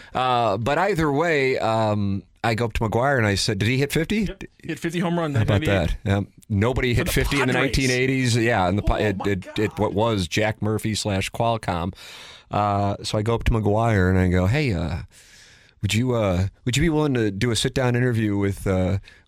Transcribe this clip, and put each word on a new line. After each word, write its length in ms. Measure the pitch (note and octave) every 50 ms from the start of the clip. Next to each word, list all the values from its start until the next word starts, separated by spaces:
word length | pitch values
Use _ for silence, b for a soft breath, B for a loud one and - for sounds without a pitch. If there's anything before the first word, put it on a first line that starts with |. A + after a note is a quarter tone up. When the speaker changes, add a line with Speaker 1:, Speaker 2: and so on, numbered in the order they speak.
| B B -
Speaker 1:
Uh, 440 | - B2+ B2+ B2 A#2+ A#2 A2 G2 A2
but 180 | A#2 C3+ C#3+
either 340 | D#3 F#3 G#3 G3 D#3+ E3 D3+
way, 480 | C#3 C#3 E3 F3 D#3+ C#3+ C3+ C3 C3 -
um, 600 | - A2 A2 A2+ A2 G#2+ G#2 G#2 G2+ G2 G2 G2 - - _ _ -
I 100 | A#2 A2+
go 120 | G#2 A#2+
up 80 | A2 -
to 60 | -
McGwire 360 | A#2 G#2+ F#2 A2+ B2 C#3+ C#3+
and 100 | B2+ A2
I 80 | G#2 G2
said, 240 | F#2 - - A2 F#2+
"Did 80 | G#2 A2
he 80 | C3 C3
hit 120 | C#3+ C#3 -
fifty?" 320 | D3+ E3 - G#3+ A3 G#3
Speaker 2:
Yep. 180 | D#3+ - - - - - - -
He 60 | -
hit 100 | D#3+ -
fifty 200 | - E3+ E3+ F3
home 200 | D#3 E3+ E3+ E3+
runs 160 | E3 D3+ C#3
in 20 |
Speaker 1:
How 60 | A2+ G2+
about 180 | G2+ G#2+ G2+ G#2
Speaker 2:
ninety-eight. 300 | G#2 G2+ F#2+ D#2+ - - - -
Speaker 1:
that? 120 | G2+ G2 G2+
Um, 100 | F#2+ - _ - - -
nobody 420 | G#2+ G2 G#2 B2 C3 A#2+ C3 B2 A#2
Speaker 2:
For 60 | C3
Speaker 1:
hit 80 | B2
Speaker 2:
the 60 | - -
Speaker 1:
fifty 260 | C#3 C3 - D3 C#3+
in 60 | - B2+
the 60 | B2+
Speaker 2:
Padres. 80 | B2+ C3 C3+ - C#3+
Speaker 1:
nineteen 120 | C3+ B2+
eighties. 460 | B2+ B2 C3 C3 C3+ C3 B2+ A#2+ A2+
Yeah, 320 | A#2+ A2+ A#2 A#2+ G2+ F#2 F2+
in 80 | F#2
the 60 | G#2 -
pa-, 140 | - A2+ -
Speaker 2:
Oh, 40 | G#2
Speaker 1:
at, 140 | G#2+ F#2+
Speaker 2:
my 140 | F#2 - G2+
Speaker 1:
at, 280 | G2+ F#2 - - - G#2
at 120 | G#2+ G2+
Speaker 2:
God. 80 | - -
Speaker 1:
what 160 | G#2 G#2 -
was 340 | G2 A2 A#2 A2+ G2 F2+ -
Jack 320 | - G#2 G#2+ G#2+ A2 -
Murphy 340 | G#2 G#2+ A2 G#2 - A2+ G#2+
slash 360 | - - G#2+ G2 F#2+ G2 -
Qualcomm. 640 | - - A#2+ A#2 A#2 A2 - - F#2 E2+ E2 G2 B B B B B B B B B B B B
Uh, 460 | - G2 G#2 G#2 G2+ G2+ G2+ G2+ G2 - -
so 140 | - -
I 60 | G#2+ G#2
go 120 | A2+ A#2
up 100 | A2+ -
to 80 | - B2
McGwire 580 | A2 G#2 G#2 G2+ G#2+ A2+ A#2 A2 G2 F2+ F#2
and 80 | F#2 F#2
I 100 | F#2 F2+
go, 160 | F2+ F2+ F2+
"Hey, 300 | F#2+ A#2 D3+ D3+ B2+ F#2+
uh, 240 | D#2+ E2+ E2 - - - - B B B B B B B B B B B B B B
would 140 | - G2+ -
you, 180 | A2 B2+ B2+ B2
uh, 360 | A2+ G#2+ G2 F2+ F2 F#2+ G2 - _ _
would 100 | B2+ A2+
you 60 | C3+ D#3
be 80 | E3+
willing 240 | D3+ D3+ D3+ D3 C3
to 160 | A#2+ A2 G#2+
do 200 | G2 G2 B2 B2
a 60 | A2+
sit-down 400 | - - C3+ - C#3 B2+ B2 A#2+
interview 400 | A#2+ B2+ B2+ A#2 A2+ A2 G#2 G2+
with, 300 | G2+ G2+ G2 G2+ - -
uh, 320 | G2+ F#2+ F#2 F#2 F#2 F#2+ G2 B B B B B